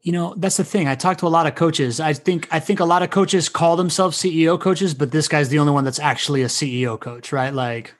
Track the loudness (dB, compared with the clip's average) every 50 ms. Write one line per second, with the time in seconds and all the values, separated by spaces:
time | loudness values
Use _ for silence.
0 | _ -2 -2 -2 -2 -4 -4 -4 -2 -2 0 -2 -4 -2 0 0 0 0 -2 0
1 | 0 0 0 2 0 2 2 4 2 2 0 2 0 2 2 0 -2 -2 -2 -2
2 | -2 -2 -2 0 0 0 0 0 -2 -2 -4 -4 0 0 0 0 4 4 4 2
3 | 2 2 2 2 2 4 2 0 0 0 -2 2 2 2 4 2 0 0 0 0
4 | 0 0 0 -2 -2 -2 2 2 2 2 2 2 2 0 0 0 0 -2 0 -2
5 | -4 -2 0 -2 0 2 0 0 0 2 2 2 4 4 2 2 0 0 -4 -2
6 | -2 -2 -2 -2 -2 -2 0 0 0 -2 -2 -4 -4 -4 -2 -2 -2 -2 -4 -6
7 | -10 -14 -14 -14 -10 -6 -4 -2 -2 -2 -2 -4 -4 -4 -6 -8 -10 -14 -20